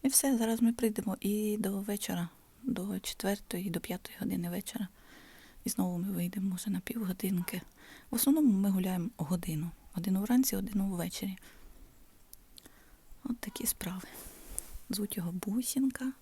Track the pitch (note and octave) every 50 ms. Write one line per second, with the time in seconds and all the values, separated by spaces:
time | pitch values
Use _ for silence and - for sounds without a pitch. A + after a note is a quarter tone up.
0 | - C4+ - - - C#4 C4 A3+ A3+ A3 A3+ A3+ A#3 A#3 A#3 - A#3 A3 G#3+ -
1 | - G#3 F#3 - - G3 G#3 G#3+ G#3+ G#3+ G#3 G#3+ G3+ F#3+ G3+ G3 G3+ G#3+ G#3 G3+
2 | - - - - F3 E3+ - - - - - - B3+ C4+ - - F#3 G3+ F#3+ F#3+
3 | - - - - - F#3+ G3+ - - - - F3 F#3 G#3 E3 F#3+ - - F3+ F3+
4 | - - - - - - F#3+ F#3 E3+ F3 F3 F#3+ - - - - G3+ - - -
5 | - - - - - - - - - - - - - A#3 - - F3+ F3+ F3+ F3
6 | F3+ G3 F#3+ F3 F3 F3 - G#3 F#3+ G3 F3+ F3+ - G#3 F#3+ F#3 - - - A#3
7 | A3 F#3 F3+ - - F#3+ G3 F3 F3+ - - F3+ - - - - - - - -
8 | - - - A#3 - C#4 D4 D#4+ D4+ B3+ G3 F#3+ G3 G3+ F#3+ F#3+ F3+ F#3 F#3 F3+
9 | E3+ - - - D#3+ C#3+ F#3 E3+ E3+ - D#3+ D3+ D#3+ E3+ - - - - - F3
10 | E3+ G3 F#3+ F#3+ G#3 G#3+ B3 B3+ C4 - - F#3+ G3 F#3+ - G3 G3 G3 F#3+ F3
11 | E3+ F3 - - F#3+ G3 F#3+ - - - - - - - - - - - - -
12 | - - - - - - - - - - - - - - - - - - - -
13 | - - - - - - A#3+ - - G#3 - - A#3 - - - - F3 F#3 F#3
14 | - - - - - - - - - - - - - - - - - - - G3
15 | G#3 G#3 - G3 E3+ E3+ F3 F3+ - G3+ G3+ B3 B3 - - C4+ C4+ C4+ B3 -
16 | B3+ C4 C4 -